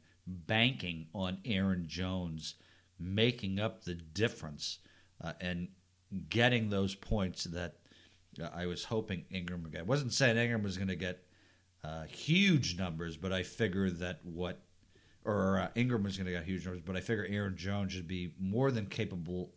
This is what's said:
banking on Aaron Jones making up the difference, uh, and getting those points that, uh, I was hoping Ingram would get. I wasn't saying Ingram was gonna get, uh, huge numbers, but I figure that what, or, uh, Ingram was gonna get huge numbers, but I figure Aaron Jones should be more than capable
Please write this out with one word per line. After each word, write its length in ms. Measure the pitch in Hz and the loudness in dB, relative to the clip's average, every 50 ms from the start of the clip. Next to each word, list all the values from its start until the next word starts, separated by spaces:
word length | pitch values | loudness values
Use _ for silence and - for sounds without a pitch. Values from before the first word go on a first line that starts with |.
| - - - _ - | -14 -20 -20 _ -10
banking 800 | 90 92 90 80 - 110 110 117 131 131 - 95 87 82 80 80 - - | -10 -10 -6 -2 2 4 4 4 4 2 0 -4 -4 -4 -6 -8 -6 -4
on 240 | 101 92 92 92 95 - | -2 0 0 -2 -2 -2
Aaron 420 | 120 104 95 98 95 92 90 85 | 0 2 4 4 4 4 2 0
Jones 680 | 78 76 87 92 92 95 92 87 82 80 80 80 - - - - - - - _ _ _ - | -2 -2 -2 -2 0 0 0 -2 -2 -4 -6 -6 -8 -10 -12 -18 -20 -20 -20 _ _ _ -6
making 600 | 85 90 98 104 117 123 123 - 101 95 95 101 | -4 0 4 4 4 4 4 2 0 -2 0 2
up 240 | 107 110 - - - | 0 0 -2 -4 -6
the 100 | 90 87 | -6 -6
difference, 840 | 85 82 78 78 98 110 120 - - - 78 73 - - - - - - - - - - - _ - | -6 -6 -6 0 2 2 2 2 -2 -8 -8 -8 -6 -6 -6 -6 -8 -12 -20 -20 -20 -20 -20 _ -10
uh, 120 | - 82 - - | -8 -8 -6 -4
and 280 | 92 90 87 87 87 - - - _ _ _ _ _ - 98 92 78 78 | -2 -2 -2 -2 -2 -6 -8 -14 _ _ _ _ _ -8 -6 -6 -4 0
getting 420 | - 113 120 127 123 117 110 104 | 2 4 6 6 6 4 2 2
those 240 | 101 98 98 95 - | 2 2 2 2 0
points 500 | - - - - 104 95 90 85 - - | -4 -2 0 2 2 2 0 -2 -4 -4
that, 320 | 87 82 87 87 82 - - _ - - - - - - - _ _ - - | -4 -4 -4 -4 -6 -8 -14 _ -20 -20 -20 -20 -20 -20 -20 _ _ -10 -8
uh, 60 | 82 82 - | -8 -6 -4
I 120 | 87 90 | -4 -2
was 180 | 90 87 87 - | -2 -2 -4 -4
hoping 400 | - 117 110 - - 92 85 - - | -2 0 0 0 0 -2 -4 -4 -4
Ingram 320 | 92 92 87 87 90 85 | -6 -4 -4 -4 -4 -6
would 100 | 82 80 | -6 -6
get. 80 | 76 82 | -6 -4
I 40 | 85 | -2
wasn't 280 | 98 135 147 139 120 | 0 0 0 0 0
saying 240 | - - 139 120 113 | 2 4 4 4 6
Ingram 260 | 117 120 120 117 110 | 4 4 2 2 0
was 160 | 101 98 90 95 | 0 -2 -2 0
gonna 180 | 101 95 92 | 0 -2 0
get, 300 | 80 92 90 92 - - - _ _ - _ _ _ _ _ _ _ | -2 -2 -4 -6 -6 -12 -20 _ _ -20 _ _ _ _ _ _ _
uh, 220 | - 78 80 82 80 | -10 -8 -8 -8 -8
huge 720 | - - - - 143 165 190 202 196 170 131 - 90 87 90 | -10 -10 -4 0 4 4 6 6 6 6 4 4 0 -2 -2
numbers, 380 | 95 87 80 80 85 82 80 | -2 -2 -2 -4 -4 -4 -4
but 160 | 76 90 92 | -4 -2 -2
I 100 | 92 92 | 0 -2
figure 480 | 87 - - - 113 101 90 98 98 92 | -2 -2 -2 0 0 2 2 2 2 2
that 340 | 87 80 90 90 90 - - | 0 -2 -4 -4 -6 -6 -10
what, 380 | 90 82 85 90 87 92 - - _ - _ - - - - - - - - - | -8 -6 -4 -4 -4 -4 -8 -14 _ -20 _ -20 -20 -20 -20 -20 -20 -20 -6 -2
or, 340 | 110 104 98 95 95 95 95 | 0 2 4 4 4 4 4
uh, 100 | 92 - - | 2 2 2
Ingram 300 | 117 123 127 123 110 101 | 2 2 4 4 2 2
was 120 | 98 92 | 0 0
gonna 140 | 98 92 92 | -2 -2 -2
get 140 | 87 87 80 | -2 -2 -2
huge 200 | 87 95 87 82 | -2 -2 -2 -2
numbers, 180 | 92 90 87 78 | -4 -6 -6 -4
but 120 | 95 92 | -4 -4
I 40 | 92 | -2
figure 260 | 90 - 113 101 98 | 0 0 0 0 0
Aaron 300 | 92 101 104 101 98 90 | 0 0 0 0 0 -2
Jones 360 | 80 87 98 101 101 98 92 | -2 -2 -2 0 0 0 0
should 160 | 95 92 85 80 | -2 -4 -4 -4
be 240 | 92 90 87 85 - 95 | -4 -4 -4 -4 -4 -4
more 320 | 95 95 104 127 135 135 | -2 0 2 4 4 4
than 160 | 123 110 101 | 2 0 -2
capable 640 | 98 - - 107 95 95 87 80 85 90 90 90 - - | -2 -2 -2 -2 -2 -2 -4 -4 -4 -4 -4 -4 -6 -6